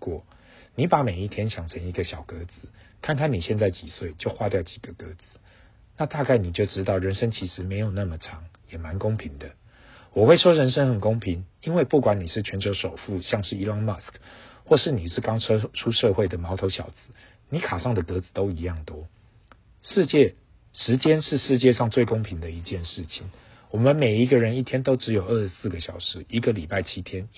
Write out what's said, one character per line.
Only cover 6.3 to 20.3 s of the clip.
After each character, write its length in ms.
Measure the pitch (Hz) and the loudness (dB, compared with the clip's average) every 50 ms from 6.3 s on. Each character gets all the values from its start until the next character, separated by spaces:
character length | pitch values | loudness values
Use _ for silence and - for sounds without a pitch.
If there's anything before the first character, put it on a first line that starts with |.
| 127 | 4
你 140 | 113 92 87 | 2 2 0
就 160 | 87 - 104 | -2 -2 -2
知 160 | - - - | -2 -2 -2
道 160 | 92 110 98 92 | -2 0 0 0
人 160 | 92 95 98 | 0 -2 0
生 160 | - 123 117 | 0 0 -2
其 160 | 113 - 95 | -2 -2 -6
实 160 | 90 - 98 | -8 -8 -8
没 160 | 90 95 95 104 | -8 -6 -4 -4
有 140 | 110 104 | -2 -2
那 120 | 92 101 98 | -2 -4 -4
么 140 | 87 80 80 | -4 -6 -8
长， 240 | - - - 80 85 - - _ _ - | -12 -14 -16 -16 -18 -20 -20 _ _ -16
也 40 | - | -12
蛮 220 | 82 80 80 90 98 | -12 -10 -8 -6 -4
公 180 | - 107 110 | -2 -2 -2
平 220 | 107 - - 69 69 | -4 -6 -10 -12 -14
的。 140 | - - - _ _ _ _ _ - - - - - - - | -16 -16 -18 _ _ _ _ _ -20 -20 -20 -20 -20 -4 2
我 120 | 98 110 | 6 8
会 100 | 135 170 | 8 8
说 160 | - - 180 | 10 8 8
人 200 | 165 156 131 127 | 8 8 6 4
生 160 | 127 151 139 131 | 4 2 2 2
很 100 | 117 95 | 2 2
公 220 | 95 110 113 117 | 2 0 0 0
平， 240 | - 101 85 87 92 - _ _ | -2 -4 -4 -4 -6 -10 _ _
因 120 | - 156 170 | -6 0 2
为 100 | 175 135 | 2 4
不 160 | - 156 143 | 4 4 4
管 180 | 120 110 104 98 | 4 4 2 2
你 80 | 87 | -2
是 160 | 82 - 110 | -4 -4 -4
全 160 | 101 - 98 98 | -4 -4 -4 -4
球 140 | 101 101 | -2 -2
首 240 | 95 - - 87 - | -2 -2 -4 -6 -8
富， 260 | - - 104 98 90 | -10 -8 -6 -6 -6
像 220 | 87 - 117 107 92 | -4 -2 -2 -2 -2
是 100 | - 104 | -4 -6
Elon 300 | 95 98 107 104 107 110 | -4 -4 -4 -2 -2 -2
Musk， 300 | 110 90 - - - - - - - - - - - - - - | -2 -4 -6 -8 -14 -20 -20 -20 -20 -20 -20 -20 -20 -20 -10 2
或 120 | - 156 | 4 4
是 140 | 139 - 165 | 4 4 2
你 160 | 135 95 82 | -2 -2 -2
是 140 | 85 - 131 | -4 -4 -4
刚 180 | - 110 110 113 | -2 -2 -2 0
出 540 | - - 110 107 110 - - - - 120 | 2 2 2 2 0 -2 -6 -4 -2 -2
社 200 | 113 - - 107 | 0 2 4 4
会 140 | 92 - 104 | 4 2 0
的 100 | 87 90 | 0 -2
毛 200 | 85 87 85 95 | -4 -6 -6 -4
头 120 | 95 98 95 | -2 -2 -4
小 200 | - - 80 - | -4 -6 -8 -10
子， 240 | - - - - - - - - _ _ _ _ | -16 -20 -20 -20 -20 -20 -20 -20 _ _ _ _
你 120 | 143 175 | -6 -6
卡 180 | - - 92 87 | -4 -4 -4 -4
上 160 | 117 123 117 | -2 -2 -2
的 80 | 92 | -2
格 160 | 82 - 90 92 | -2 -2 -4 -6
子 80 | 92 - | -6 -6
都 180 | - 95 98 101 | -4 -2 -2 -2
一 100 | 87 78 | -2 -4
样 240 | 85 90 82 80 78 | -6 -6 -6 -8 -10
多。 220 | - 73 76 80 - _ _ _ _ _ _ _ _ - - _ _ _ _ | -12 -14 -14 -16 -18 _ _ _ _ _ _ _ _ -20 -20 _ _ _ _
世 240 | - - - 196 165 | -10 -2 0 2 2
界， 280 | - - 147 127 95 | 4 6 6 6 6